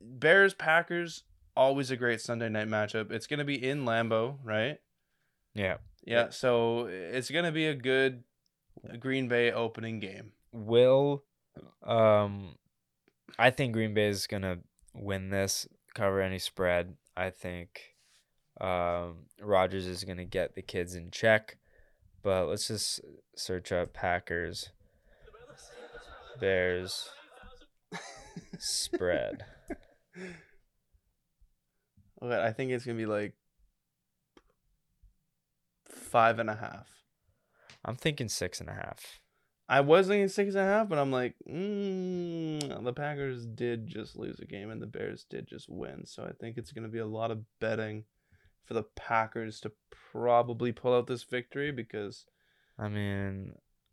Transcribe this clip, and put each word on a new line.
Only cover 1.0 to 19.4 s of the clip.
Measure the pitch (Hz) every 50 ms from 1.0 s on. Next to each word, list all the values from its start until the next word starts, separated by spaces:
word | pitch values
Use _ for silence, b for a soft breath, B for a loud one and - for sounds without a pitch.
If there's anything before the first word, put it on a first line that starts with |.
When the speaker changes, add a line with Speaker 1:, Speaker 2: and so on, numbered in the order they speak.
| 170 165 - - - _ - _ _ _ -
Speaker 1:
always | - 131 135 139 139 135 123
a | 131
great | 120 127 120 117 110
Sunday | - - 117 113 117 113
night | 110 107 107 110
matchup. | 110 107 107 104 - 113 107 107
It's | 110 110 -
gonna | - 147 147 147
be | 143 143 127 123
in | 131 143 147 135
Lambeau, | 117 113 113 117 113 113 110 113 127 143 139 131
right? | 113 107 107 110 135 151 - _ _ _ _ _ _ _ _ _ _ _ _ _ _ -
Speaker 2:
Yeah. | 107 101 92 85 - - - - _ -
Speaker 1:
Yeah, | - 117 117 117
Speaker 2:
Yeah. | -
Speaker 1:
so | - - - 127 120 117 117 113 117 120 123
it's | 98 87 92 90 82 113 127 123 -
gonna | 135 165 175 170 151
be | 160 156
a | 156 151
good | 131 120 131 131 135 135 135 127 120 - _ _ _ _ _ _ _ _ _ - - - 107 - 120
Green | 117 131 131 135 131 120
Bay | 123 120 120 120 113
opening | 117 117 113 113 113 110 113 113 107
game. | 101 95 98 98 113 107 _ _ _ _ -
Speaker 2:
Will, | 117 104 107 113 120 123 127 131 135 143 143 143 139 - _ _ _ _ _ - - - - _ _ -
um, | - 117 113 110 110 107 104 104 101 101 101 98 87 - - _ _ _ _ _ _ _ _ _ _ _ _ _ - - -
I | 117 127
think | 123 - 139 123 110
Green | 110 110 107 104
Bay | 107 104 104
is | 101 95 -
gonna | - 107 101 95 92 90 87 - _ _ _ _ _ -
win | 123 104 101 98 95 95 95
this, | 98 98 98 98 - - - - _ _ _ _ -
cover | - 107 98 95 98
any | 95 95 95 92
spread. | - - - - 92 90 87 87 85 92 - - _ _ -
I | 90 92 92
think, | 90 - - 90 87 87 87 - - - - - _ _ _ _ _ _ _ _ _ _ _ _ - -
um, | - 92 92 87 87 87 87 87 87 87 85 82 - - _ -